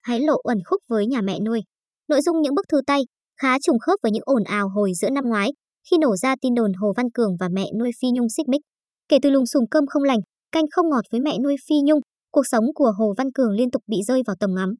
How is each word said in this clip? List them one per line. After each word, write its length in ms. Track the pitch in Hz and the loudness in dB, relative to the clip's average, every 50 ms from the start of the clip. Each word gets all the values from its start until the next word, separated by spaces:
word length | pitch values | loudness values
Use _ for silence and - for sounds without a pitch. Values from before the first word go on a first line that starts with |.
| _ | _
hé 120 | 233 240 226 | -2 -2 0
lộ 180 | 285 311 277 - - - | 0 0 0 0 0 -2
uẩn 100 | 240 202 170 | -2 -2 -2
khúc 160 | - 370 392 _ _ | -2 -4 -4 _ _
với 180 | 233 214 202 | -2 -2 0
nhà 140 | 226 277 247 | 0 -2 -2
mẹ 180 | 196 196 185 - | -2 -2 -2 -4
nuôi. 200 | 202 220 233 226 - _ _ _ _ _ _ _ _ - | -4 -2 -2 -4 -6 _ _ _ _ _ _ _ _ 0
Nội 120 | 302 269 | 0 2
dung 180 | 294 359 330 330 | 2 2 0 0
những 140 | 302 254 285 | 0 0 0
bức 100 | 381 381 - | -2 -2 0
thư 120 | 320 277 269 | -2 0 0
tay 160 | - 277 285 262 - _ _ _ _ _ _ | 2 0 0 0 -4 _ _ _ _ _ _
khá 180 | - 262 254 269 | 0 0 0 2
trùng 200 | - - 277 226 | 2 0 0 0
khớp 200 | - - 370 403 | 2 0 -2 0
với 100 | - 226 | 0 -2
những 100 | 208 220 - | -2 -2 0
ồn 180 | - 277 240 190 | 0 0 0 0
ào 240 | - 196 208 202 196 | -2 -2 -2 -2 -2
hồi 240 | 190 208 208 190 180 175 | 0 0 0 0 0 -2
giữa 100 | - - | -2 -2
năm 140 | 269 277 269 | -2 -2 -2
ngoái, 260 | 240 226 208 196 233 294 _ _ _ _ _ _ - | -2 -2 0 -2 -2 -4 _ _ _ _ _ _ 0
khi 80 | 370 320 | 2 2
nổ 180 | 311 254 202 | 4 2 0
ra 180 | 165 - 262 269 262 | 0 0 -2 -2 -2
tin 140 | - 254 240 | -2 -2 0
đồn 180 | 240 226 208 | 2 0 0
Hồ 200 | 185 185 208 208 190 | 0 0 -2 -2 0
Văn 140 | - 247 240 _ | 0 -4 -4 _
Cường 220 | - 233 202 180 170 | -2 -2 0 0 -2
và 80 | 185 180 | -4 -4
mẹ 140 | 175 190 196 - - 214 | -2 -2 -4 -4 -4 -4
nuôi 120 | 240 247 233 - | -4 -4 -4 -2
Phi 60 | - 254 240 | -2 0 0
Nhung 140 | 254 240 226 - | 0 0 -2 -2
xích 120 | - 311 247 | -2 -2 0
mích. 120 | 262 294 _ _ _ _ _ _ _ _ _ _ | -2 -2 _ _ _ _ _ _ _ _ _ _
Kể 100 | 302 269 | 2 4
từ 80 | 262 285 | 4 4
lùm 140 | 269 269 254 | 4 4 2
xùm 200 | 233 - 285 233 208 | 2 2 0 0 2
cơm 160 | - 311 285 | 2 0 0
không 160 | 277 - 302 | 2 0 0
lành, 160 | 277 277 262 220 175 _ _ _ _ _ | 2 2 2 0 -2 _ _ _ _ _
canh 120 | - 320 311 302 | -2 0 0 0
không 200 | - 359 349 330 | 0 0 2 2
ngọt 140 | 294 240 208 _ | 2 0 -2 _
với 100 | - 233 | -4 -2
mẹ 180 | 269 302 - - 254 | -2 -2 -2 0 0
nuôi 120 | 285 285 269 - - | 0 -2 -2 -2 0
Phi 60 | 311 294 277 | 0 2 4
Nhung, 160 | 285 311 294 - _ _ _ _ _ | 4 2 2 0 _ _ _ _ _
cuộc 160 | - 294 262 - | 0 0 0 2
sống 140 | - 226 220 269 311 | 0 0 0 0 0
của 180 | - 285 233 208 190 | 2 0 0 2 2
Hồ 160 | 226 214 196 | 0 -2 0
Văn 160 | 247 262 269 | -2 -4 -4
Cường 180 | 254 - 262 220 | -2 0 0 0
liên 200 | 196 208 254 247 | 0 0 -2 -2
tục 120 | 247 262 _ | -2 -6 _
bị 100 | - 208 175 202 | -4 -4 -4 -2
rơi 160 | - 254 262 247 | 0 0 0 0
vào 100 | - 190 - | -2 -4 -2
tầm 140 | 208 196 185 | -2 -2 -2
ngắm. 160 | 185 190 185 220 | -2 -2 -4 -6